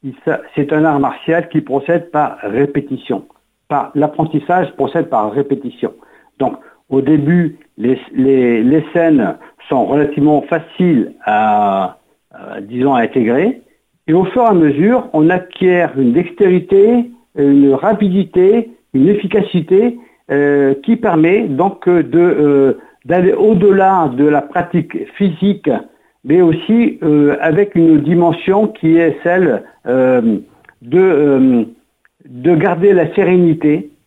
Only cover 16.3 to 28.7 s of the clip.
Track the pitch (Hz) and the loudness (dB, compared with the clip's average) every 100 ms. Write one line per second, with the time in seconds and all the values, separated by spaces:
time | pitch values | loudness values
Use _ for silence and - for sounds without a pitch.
16.3 | - 196 180 180 196 208 240 240 - _ | 0 2 2 2 2 4 2 -2 -10 _
17.3 | - 143 139 139 135 175 196 208 185 190 | -2 2 4 4 2 0 0 0 0 -2
18.3 | 180 185 226 226 - _ 135 151 208 196 | 2 2 2 -2 -12 _ 0 2 2 0
19.3 | 214 190 180 156 190 240 240 - _ _ | -2 -2 -4 0 2 2 -4 -16 _ _
20.3 | 139 143 143 139 139 - - 214 165 160 | -2 0 2 0 -2 -2 -2 0 2 2
21.3 | 202 220 135 202 196 - 175 139 156 175 | 2 -2 -2 -2 -2 0 0 0 2 2
22.3 | 160 147 143 135 - - _ 123 175 185 | 2 2 4 2 0 -8 _ -4 0 0
23.3 | - 214 208 202 190 190 190 156 123 147 | 2 2 4 4 4 2 2 -2 0 0
24.3 | 147 - 185 170 175 165 - - - 202 | 0 -2 -6 -4 -4 -4 -10 -12 -4 -4
25.3 | 151 196 196 - - - _ _ _ 127 | 0 -2 -2 -2 -4 -6 _ _ _ 0
26.3 | 165 170 160 - 226 240 - 160 151 143 | 2 4 2 0 0 0 -2 0 2 2
27.3 | 143 160 156 202 175 165 156 139 175 170 | 0 -2 0 0 2 4 4 2 2 2
28.3 | 160 - 196 214 | 0 -2 0 0